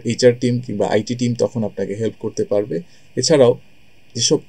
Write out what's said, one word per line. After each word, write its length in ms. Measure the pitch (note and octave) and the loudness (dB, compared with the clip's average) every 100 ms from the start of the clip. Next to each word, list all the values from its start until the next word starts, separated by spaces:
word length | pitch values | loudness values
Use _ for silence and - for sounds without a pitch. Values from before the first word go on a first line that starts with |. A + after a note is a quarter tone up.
| A#2 | -4
এইচআর 240 | A2+ B2 A#2+ | 2 4 4
team 140 | B2 A#2+ B2 | 0 -2 -4
কিংবা 200 | G#2 - G#2+ | -4 0 0
IT 200 | A2 A#2+ | -2 -2
team 120 | A#2+ A#2 | -2 0
তখন 180 | G#2+ A#2 G#2 | -2 -2 -6
আপনাকে 240 | - G2 G2+ | -4 -6 -4
help 140 | A2 - | -6 -6
করতে 200 | A2 G#2 G#2 | -8 -6 -2
পারবে। 240 | G#2 G#2+ E3 F3 - - - | -2 -2 -6 -10 -20 -12 -4
এছাড়াও 320 | - D3+ A#2+ B2 - - - - - A#2 | 2 6 6 4 -4 -20 -20 -20 -12 -4
যেসব 240 | - C#3+ | 0 0